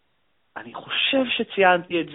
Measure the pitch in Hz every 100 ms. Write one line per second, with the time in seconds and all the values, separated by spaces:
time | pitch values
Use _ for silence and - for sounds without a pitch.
0 | _ _ _ _ _ - - - - -
1 | - 269 247 233 226 - 185 180 175 170
2 | 151